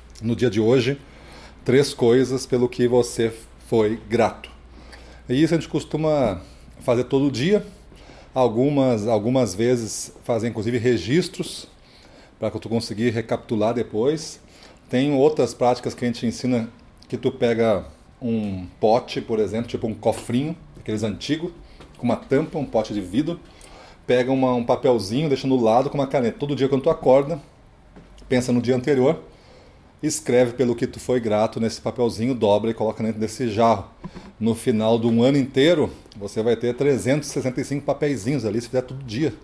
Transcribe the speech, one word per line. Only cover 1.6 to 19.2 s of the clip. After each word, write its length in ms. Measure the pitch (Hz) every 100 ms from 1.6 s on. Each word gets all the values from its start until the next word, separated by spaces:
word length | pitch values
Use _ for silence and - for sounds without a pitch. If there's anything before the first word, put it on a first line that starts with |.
três 300 | - 127 143
coisas 540 | - 120 123 123 131 -
pelo 200 | 127 123
que 200 | - 123
você 440 | 123 120 - 113 113 - - -
foi 320 | 117 107 110 104
grato. 400 | 110 104 - - - - - - - - - -
E 140 | 123
isso 100 | 156
a 40 | 165
gente 120 | -
costuma 720 | 156 - 151 156 151 123 90 - - - -
fazer 240 | - 120
todo 280 | 123 135 139
dia. 340 | 113 147 208 170 - - - - - -
Algumas, 760 | - 123 110 139 143 131 117 104
algumas 480 | 110 104 131 120 90
vezes 580 | 117 123 110 - - -
fazer 240 | - 117 117
inclusive 300 | 113 104 123
registros 880 | 117 117 92 151 175 - 175 - - - - - - - - -
pra 140 | 110
tu 180 | 113 -
conseguir 400 | 117 110 101 120
recapitular 640 | 113 113 117 - 113 107
depois. 640 | 120 110 104 123 160 - - - - - - -
Tem 240 | 127 143
outras 440 | 139 147 151 123 -
práticas 400 | 123 123 123 -
que 100 | 123
a 20 |
gente 160 | 117
ensina 460 | 120 110 123 123 113 - - - -
que 80 | -
tu 140 | 131
pega 540 | - 120 113 113 98 - - - -
um 460 | 123 113 107 95 90 -
pote, 420 | 110 117 123 -